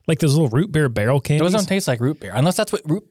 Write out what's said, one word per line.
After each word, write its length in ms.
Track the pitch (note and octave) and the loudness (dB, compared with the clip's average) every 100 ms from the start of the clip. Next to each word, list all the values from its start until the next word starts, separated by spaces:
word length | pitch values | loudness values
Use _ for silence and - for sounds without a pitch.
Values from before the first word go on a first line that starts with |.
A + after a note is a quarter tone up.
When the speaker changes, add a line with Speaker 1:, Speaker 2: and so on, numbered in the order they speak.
| - | -4
Speaker 1:
like 100 | - | 0
those 140 | C#3 | 2
little 140 | D3 D3 | 2 2
root 240 | B2 G3+ | 2 0
beer 160 | D#3 C#3+ | 0 0
barrel 320 | A2 G#2+ C#3 | 0 0 0
candies? 320 | - D3+ E3+ | 0 0 2
Speaker 2:
Those 80 | G#3 | 0
don't 60 | F#3+ | 0
taste 180 | F#3+ - | -2 -2
like 140 | A#2 | -2
root 180 | B2 D3+ | -2 -4
beer, 140 | - | -6
unless 220 | A2+ D#3+ F3+ | 0 0 0
that's 160 | G#3 | -2
what 100 | - D#3 | -4 -4
root, 140 | F#3 - | -6 -4